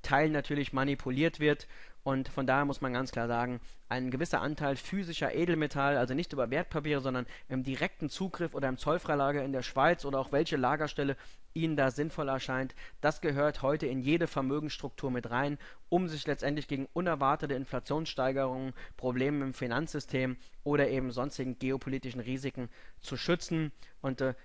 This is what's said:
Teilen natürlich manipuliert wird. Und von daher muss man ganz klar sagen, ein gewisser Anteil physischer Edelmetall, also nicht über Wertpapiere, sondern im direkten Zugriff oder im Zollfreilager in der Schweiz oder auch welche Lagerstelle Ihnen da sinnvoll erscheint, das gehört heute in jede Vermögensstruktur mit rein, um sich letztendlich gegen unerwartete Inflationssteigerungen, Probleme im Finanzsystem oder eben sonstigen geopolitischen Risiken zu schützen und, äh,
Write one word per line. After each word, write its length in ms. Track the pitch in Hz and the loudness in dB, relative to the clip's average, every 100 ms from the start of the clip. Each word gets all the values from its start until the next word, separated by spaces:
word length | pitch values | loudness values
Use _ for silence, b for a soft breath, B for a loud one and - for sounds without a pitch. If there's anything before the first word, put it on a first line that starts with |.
Teilen 300 | - 139 156 | 4 6 6
natürlich 400 | 151 - 143 135 | 4 0 0 0
manipuliert 680 | 131 139 139 131 127 160 - | 0 0 0 0 2 2 4
wird. 260 | 151 147 - B B B | 4 4 0 B B B
Und 260 | - 131 131 | 0 0 0
von 180 | - 131 | 0 4
daher 180 | 135 | 4
muss 160 | 143 165 | 4 0
man 120 | 135 | 0
ganz 180 | 123 131 | 0 0
klar 160 | - 117 | 0 2
sagen, 340 | 117 123 123 b b - | 2 0 -2 b b -4
ein 220 | 123 127 | -2 0
gewisser 300 | 131 175 113 | 0 0 0
Anteil 360 | 127 151 147 135 | 0 0 0 -2
physischer 580 | - 190 175 165 143 | -2 -4 -4 -2 0
Edelmetall, 600 | 143 175 160 147 143 139 143 | 2 2 2 2 2 2 4
also 180 | 123 | 2
nicht 180 | 131 175 | 0 -2
über 180 | 139 117 | -2 0
Wertpapiere, 500 | 139 180 156 147 143 | 0 0 -2 0 0
sondern 260 | 135 127 120 B B | 0 -2 -4 B B
im 160 | 131 | -2
direkten 460 | 127 131 170 - 147 | -2 0 -2 -2 -6
Zugriff 440 | - 190 - 170 | -2 -4 -2 -4
oder 140 | 143 135 | 0 -2
im 80 | 131 | 0
Zollfreilager 640 | 147 165 - 147 139 143 | 0 0 2 2 2 2
in 100 | 135 | 0
der 100 | 131 | -2
Schweiz 420 | - 135 151 175 | -2 4 6 4
oder 140 | 151 135 | 2 -2
auch 120 | 131 | 2
welche 260 | 143 170 143 | 2 2 2
Lagerstelle 600 | 127 151 151 - 139 135 B B - | 2 2 0 0 -2 -2 B B -8
Ihnen 220 | 170 160 147 | -2 0 4
da 140 | 135 | 2
sinnvoll 380 | 127 156 - 139 | 2 -2 -2 -2
erscheint, 460 | 135 - 131 131 B B - | -2 0 -2 -2 B B 0
das 200 | 147 - | 0 2
gehört 420 | 160 139 147 - | 0 4 2 2
heute 240 | 135 151 143 | 2 2 0
in 140 | 131 | 0
jede 260 | 127 165 165 | 2 4 2
Vermögensstruktur 840 | 147 131 147 151 - 135 - 139 | 0 0 0 -2 -6 -8 -4 -2
mit 200 | 123 117 | -2 0
rein, 280 | 120 143 147 B B - | 0 0 -2 B B 0
um 180 | 175 180 | 2 2
sich 200 | 151 156 | -2 -2
letztendlich 420 | 139 143 147 - | 0 0 0 -2
gegen 180 | 135 135 | -4 -2
unerwartete 640 | 170 180 151 135 151 143 | -2 0 2 2 2 0
Inflationssteigerungen, 1200 | 131 139 127 - 156 160 - 131 135 135 131 131 B B - | -4 -2 -6 -2 -2 -2 0 0 2 0 -2 -6 B B -4
Probleme 480 | 127 123 135 147 | -2 2 2 2
im 100 | 135 | -2
Finanzsystem 800 | 127 127 120 160 151 - 135 127 127 b b | -2 0 0 0 -4 -2 0 0 -2 b b
oder 260 | 143 147 135 | 0 4 4
eben 220 | 131 127 | 2 0
sonstigen 480 | 120 139 - 127 120 | -2 -4 -2 -4 -2
geopolitischen 640 | 131 131 - 131 131 123 | -2 -2 -2 -4 -4 -6
Risiken 480 | 117 131 135 135 120 B B B | -4 -4 -4 -6 -8 B B B
zu 160 | - 127 | -8 -4
schützen 560 | - 175 - 160 156 b b b | 0 0 2 0 -2 b b b
und, 180 | 135 131 | -4 0
äh, 140 | 131 123 | 0 -2